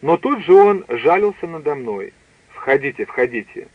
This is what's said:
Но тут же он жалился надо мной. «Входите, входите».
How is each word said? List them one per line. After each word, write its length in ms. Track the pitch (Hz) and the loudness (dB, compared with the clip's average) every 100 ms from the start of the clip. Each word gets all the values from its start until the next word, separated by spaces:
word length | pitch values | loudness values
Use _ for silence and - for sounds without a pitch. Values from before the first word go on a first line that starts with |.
Но 140 | 139 170 | 0 0
тут 260 | 262 277 | 0 -4
же 80 | 165 | 6
он 320 | 185 202 196 - | 6 8 2 -4
жалился 580 | 120 131 180 208 196 175 | -2 0 2 0 -4 -12
надо 280 | 165 147 | -8 -6
мной. 380 | 143 120 101 95 _ _ _ _ | -6 -6 -8 -10 _ _ _ _
«Входите, 540 | - - 139 139 131 143 | -14 0 0 0 -6 -8
входите». 640 | - 123 120 98 - - | -2 -2 -2 -10 -16 -18